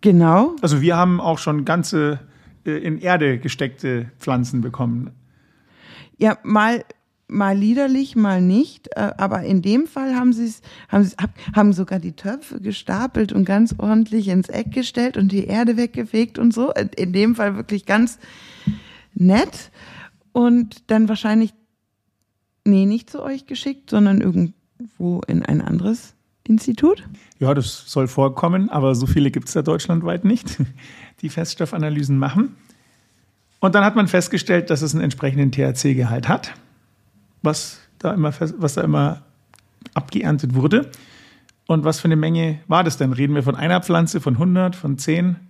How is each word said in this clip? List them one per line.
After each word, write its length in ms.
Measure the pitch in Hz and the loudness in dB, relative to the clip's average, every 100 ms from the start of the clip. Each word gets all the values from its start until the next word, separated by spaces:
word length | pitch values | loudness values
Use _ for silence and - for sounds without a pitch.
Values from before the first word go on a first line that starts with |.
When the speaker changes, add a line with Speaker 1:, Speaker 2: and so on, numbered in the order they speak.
Speaker 1:
Genau. 560 | 214 180 165 170 269 330 | 6 6 8 6 4 0
Speaker 2:
Also 180 | 226 147 | 0 2
wir 160 | 151 170 | 2 2
haben 240 | 180 175 | 2 2
auch 180 | 165 156 | 0 -2
schon 260 | - 151 139 | -2 -4 0
ganze, 520 | 170 165 170 147 143 - _ - - - | -2 0 -2 -2 -4 -10 _ -20 -14 -8
äh, 40 | 151 | -6
in 200 | - 156 | -6 -6
Erde 400 | 180 180 147 123 | 0 2 2 0
gesteckte 720 | 135 - 139 135 139 123 117 - | -4 -6 -6 -6 -6 -4 -6 -10
Pflanzen 440 | - 127 123 127 | -2 -2 0 -2
bekommen. 480 | 107 - 120 117 123 - _ _ _ _ _ _ - - - _ | -4 -4 -4 -4 -8 -14 _ _ _ _ _ _ -20 -20 -20 _
Speaker 1:
Ja, 220 | 220 - | 0 0
mal, 400 | - 208 214 240 - - _ _ _ | 0 2 2 0 -6 -20 _ _ _
mal 260 | - 196 | -2 0
liederlich, 640 | 196 208 240 277 262 269 240 | 0 2 2 0 0 -2 0
mal 240 | 208 185 | 2 2
nicht. 480 | 180 196 311 - - - | 4 4 0 -4 -14 -6
Äh, 160 | 208 - | -6 -2
aber 240 | 196 196 | -4 -2
in 180 | - 190 | 0 0
dem 260 | 175 226 320 | 2 0 0
Fall 280 | - 269 | -4 -4
haben 180 | 254 247 | 0 0
sie's, 300 | 226 233 220 - - - | 0 -2 -8 -20 -20 -4
haben 160 | 202 | 0
sie's 140 | 196 - | 2 0
ab, 100 | 190 - - | -6 -6 -4
haben 200 | - 208 | 4 4
sogar 240 | 185 185 190 | 4 0 -4
die 140 | 170 156 | -6 -10
Töpfe 420 | 196 262 311 - | -10 -10 -12 -12
gestapelt 720 | 196 202 - 196 254 - 208 | -8 -10 -6 -4 -4 -2 -2
und 100 | 202 | 0
ganz 300 | 190 196 226 - | 0 2 2 0
ordentlich 520 | 208 220 220 220 196 | 0 2 2 0 0
ins 200 | 180 180 | 0 0
Eck 240 | - 233 | -4 -4
gestellt 460 | - 247 - 247 - | -4 -4 -2 -2 2
und 120 | 196 | 0
die 140 | 196 | 0
Erde 320 | 190 208 240 226 | -2 0 2 0
weggefegt 640 | 240 247 226 220 233 - | -2 -4 -4 0 -2 2
und 160 | 233 | 2
so. 180 | 214 262 | 2 -2
In, 160 | - 196 - | -2 -4 -4
in 160 | 180 | -2
dem 220 | 180 214 | 2 2
Fall 220 | 226 208 196 | 2 -2 -4
wirklich 280 | 233 208 | -6 -8
ganz 340 | - 202 240 - - - - - - 208 - - _ | 0 2 2 -2 -20 -20 -20 -8 -6 -6 -12 -20 _
nett. 580 | - 180 202 370 - - _ - - - _ _ | 2 4 4 2 -4 -20 _ -20 -20 -20 _ _
Und 580 | 247 240 240 226 - _ | 0 4 4 0 -8 _
dann 200 | 220 220 | 2 2
wahrscheinlich, 420 | 214 220 214 226 _ _ _ _ _ _ _ _ _ _ _ | 0 0 2 2 _ _ _ _ _ _ _ _ _ _ _
nee, 220 | - 196 196 | 2 4 4
nicht 240 | 220 - | 0 -6
zu 120 | 294 | -12
euch 220 | - 269 | -8 -8
geschickt, 460 | 269 262 - 269 _ | -10 -10 -8 -10 _
sondern 320 | 214 202 196 | 2 4 4
irgendwo 1000 | - 175 175 - _ _ 233 _ 175 175 - | 2 0 -2 -4 _ _ -20 _ -6 -4 -2
in 180 | 170 | -2
ein 160 | - 151 | 0 -2
anderes 540 | - 165 185 226 - _ _ _ - | 0 -2 -2 -4 -8 _ _ _ 0
Institut? 600 | 220 - 226 302 403 - - _ _ | 0 2 0 2 2 -4 -20 _ _
Speaker 2:
Ja, 140 | 131 | 0
das 380 | 139 127 - - | 2 -2 -8 -8
soll 180 | - 131 | -4 -2
vorkommen, 640 | 127 135 131 170 185 196 | 0 0 0 0 0 0
aber 240 | 151 135 | 0 0
so 120 | 127 131 | 0 0
viele 240 | - 143 | 2 2
gibt's 220 | 131 - | 0 -6
da 80 | - | -4
deutschlandweit 640 | 151 165 - 170 165 175 | -2 -2 0 -2 -2 -2
nicht, 320 | 190 240 - - 127 - - | 0 0 -2 -6 -6 -6 -20
<laughs> 320 | - - _ | -20 -20 _
die 80 | 151 | -10
Feststoffanalysen 880 | 143 165 - 160 175 151 147 139 135 | -8 -8 -6 -6 -4 -4 -2 0 0
machen. 380 | 135 147 269 - _ _ _ _ _ _ _ _ _ _ | 0 0 -2 -4 _ _ _ _ _ _ _ _ _ _
Und 140 | 190 | 2
dann 100 | 190 | 4
hat 120 | 202 220 | 4 2
man 120 | 196 | 2
festgestellt, 600 | 180 175 185 - 175 170 | 2 0 -4 0 0 0
dass 100 | 151 | -2
es 140 | 156 | -2
einen 100 | 156 | -2
entsprechenden 460 | 170 - 139 135 139 | -2 -2 -4 0 0
T-H-C-Gehalt 760 | 127 135 127 147 131 120 117 113 | 0 -2 0 0 0 0 -2 -2
hat, 260 | - - - _ _ _ _ _ _ _ _ | -2 -4 -20 _ _ _ _ _ _ _ _
was 380 | 151 151 - - _ _ | -4 -4 -8 -16 _ _
da 160 | 165 | -6
immer 180 | 190 151 | -2 -2
fest-, 220 | 131 160 285 | -2 -8 -4
was 180 | 156 | -6
da 60 | - | -4
immer 400 | 170 147 143 - _ _ _ _ _ _ - | -2 0 0 -4 _ _ _ _ _ _ -10
abgeerntet 600 | - - - - 151 135 | -10 -6 -4 -2 -2 -2
wurde. 360 | 127 139 220 285 - - - - _ _ _ _ | 0 2 2 0 -12 -20 -20 -20 _ _ _ _
Und 180 | 160 | 0
was 160 | 151 156 | 0 -2
für 60 | 170 | 0
eine 100 | 156 | 0
Menge 440 | 156 165 165 151 - | 0 -2 -2 -6 -2
war 160 | 160 | 0
das 140 | 175 135 | 0 -2
denn? 160 | 139 | -2
Reden 220 | 127 143 | 0 0
wir 80 | 147 | 0
von 140 | 131 135 | 0 -2
einer 260 | 147 180 | 0 0
Pflanze, 380 | 180 170 170 - | 2 0 2 -2
von 160 | 147 123 | -2 0
hundert, 360 | 175 180 185 | 2 2 0
von 220 | 180 151 139 | -4 -6 -6
zehn? 400 | - 160 180 180 - | -2 0 0 -4 -10